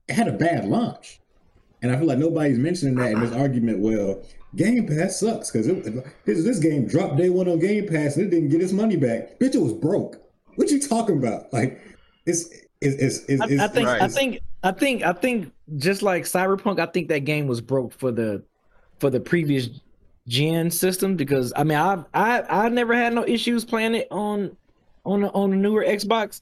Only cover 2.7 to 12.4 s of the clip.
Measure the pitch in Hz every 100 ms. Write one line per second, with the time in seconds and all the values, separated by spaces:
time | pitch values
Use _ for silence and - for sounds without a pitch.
2.7 | 180 139 127 123 107 120 120 139 123 113
3.7 | 98 107 110 98 - - - - - 196
4.7 | 247 180 151 190 - 220 220 - 117 110
5.7 | 185 110 120 - - - 190 196 214 156
6.7 | 147 110 151 190 143 180 180 180 165 190
7.7 | 214 170 156 143 160 196 170 143 165 185
8.7 | 190 220 170 123 113 - - 269 269 139
9.7 | 101 151 190 - - - _ _ - 415
10.7 | 277 - 233 202 151 120 95 - 127 127
11.7 | - - - - _ - -